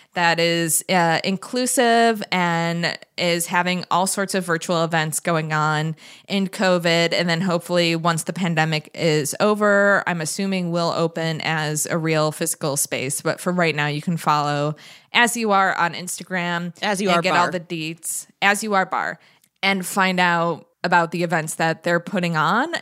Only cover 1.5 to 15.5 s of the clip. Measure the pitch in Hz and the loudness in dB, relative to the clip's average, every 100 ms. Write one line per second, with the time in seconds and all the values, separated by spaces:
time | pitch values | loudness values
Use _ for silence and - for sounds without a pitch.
1.5 | 247 254 - 233 233 233 220 - 185 175 | -4 -2 2 4 4 4 0 -2 0 0
2.5 | 170 170 170 170 - - - 175 170 170 | 0 0 0 -2 -4 -10 -4 0 0 0
3.5 | 180 175 180 - 170 190 - 190 196 175 | 0 2 -2 0 0 0 -2 -2 -2 -2
4.5 | 165 - 170 165 165 156 151 - 165 156 | -2 0 0 2 0 0 -2 -2 -2 0
5.5 | 156 151 151 160 156 - - - 196 190 | 0 0 0 -2 -4 -12 -20 -4 -2 -2
6.5 | - 190 180 170 165 170 156 175 165 190 | 0 2 2 2 2 2 2 0 0 0
7.5 | 170 - 175 170 165 170 165 - 175 180 | -2 0 0 2 2 0 0 -2 -2 0
8.5 | 160 160 156 - - 170 151 143 - 208 | 0 0 0 -4 -4 0 0 0 0 0
9.5 | 208 208 202 202 196 - 175 156 - 196 | 2 2 4 4 2 0 -4 -4 -4 -2
10.5 | 190 175 170 170 - 165 165 160 160 - | -2 -2 0 0 0 -2 -2 -4 -2 -2
11.5 | 160 151 151 - 170 160 156 151 147 165 | -2 -2 -4 -4 -2 0 0 0 -2 -6
12.5 | - 160 135 - 127 - - 165 - - | -4 -4 -2 -4 -4 -4 -4 -4 -4 -2
13.5 | 180 165 151 147 147 165 165 - 151 147 | 0 0 0 -2 -2 -4 -2 0 0 0
14.5 | 147 147 151 - - _ - 240 240 220 | 0 -2 -4 -12 -20 _ 2 2 2 2